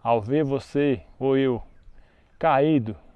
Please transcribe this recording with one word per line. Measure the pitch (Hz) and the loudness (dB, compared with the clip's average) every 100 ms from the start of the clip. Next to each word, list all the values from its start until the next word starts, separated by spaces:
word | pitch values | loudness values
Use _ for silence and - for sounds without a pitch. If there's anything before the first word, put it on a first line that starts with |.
Ao | 117 117 | 0 0
ver | 104 147 | 0 -2
você | 143 135 - 143 143 117 - - | 0 -4 -4 -2 0 -2 -8 -6
ou | 135 | 0
eu | 135 135 117 - - - - - _ _ _ | 0 0 -2 -8 -20 -20 -20 -20 _ _ _
caído | 165 139 151 151 110 104 - | 0 2 2 2 -2 -10 -18